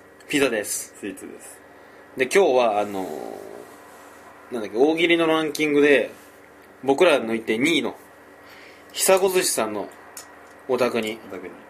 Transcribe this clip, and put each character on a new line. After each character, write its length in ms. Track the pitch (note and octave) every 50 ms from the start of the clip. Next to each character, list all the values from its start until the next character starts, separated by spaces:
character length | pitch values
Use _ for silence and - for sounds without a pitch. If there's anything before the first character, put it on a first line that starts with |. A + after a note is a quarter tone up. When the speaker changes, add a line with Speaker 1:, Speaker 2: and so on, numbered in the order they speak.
| - - - - - -
Speaker 1:
ピ 80 | - C#3+
ザ 140 | C#3 C3
で 120 | A2+ G#2 G2+
す。 280 | - - - - - - -
Speaker 2:
ス 80 | - G2+
イ 20 |
ー 60 | F#2+
ツ 120 | - - -
で 140 | - -
す。 160 | - - - - - - - - - - - - - - -
Speaker 1:
で、 100 | C3 C3
今 200 | B2+ - G3 F#3+
日 60 | D#3 B2+ B2+
は、 200 | B2 A2+ G#2 G#2
あ 60 | G#2
の 220 | G#2 G2 F#2+ F#2 E2 D#2 C2+ A#1 A1+ G#1+ G1+ G1+ G#1 A1 A#1+ A#1+ - - - - - - - - - - - - - - - - -
ー、 20 | A#2+
な 60 | A#2
ん 20 |
だ 80 | G#2+ F#2+
っ 20 |
け、 60 | G2+ A2
大 180 | C#3 D#3 D#3+
喜 120 | E3 F3 E3+
利 100 | E3+ E3
の 80 | E3
ラ 160 | D#3+ D#3+ D#3+
ン 100 | D#3+ D3+
キ 140 | D3 - D#3
ン 80 | D3+ C#3+
グ 80 | C#3+
で、 300 | C#3+ D3 C#3 B2 G#2 - - - - - - - - - - - - - - - -
僕 220 | C3 C#3 C#3+ F#3
ら 140 | F3 D3 B2+
抜 180 | A2+ A2 A2+ A2+
い 40 |
て 160 | A2+ - A2+ A2+
二 220 | C3+ D#3+ E3+ C#3+
位 20 |
の、 140 | A#2+ G2 - - - - - - - - - - - - - - - - - - - - -
久 260 | - - - F#3+ F#3+
子 100 | F#3+ G3
寿 120 | F3+ F#3
司 100 | E3 -
さ 140 | - C3 A2+
ん 80 | G#2 G#2
の 160 | G#2 F2+ - - - - - - - - - - - - - - - - -
お 100 | C3 B2
宅 240 | B2+ A#2+ A2+ A#2
に 160 | A2 G#2+ A2 A2 - G2
Speaker 2:
お 20 | G2
宅 140 | F#2 F#2 F2
に。 60 | - - - -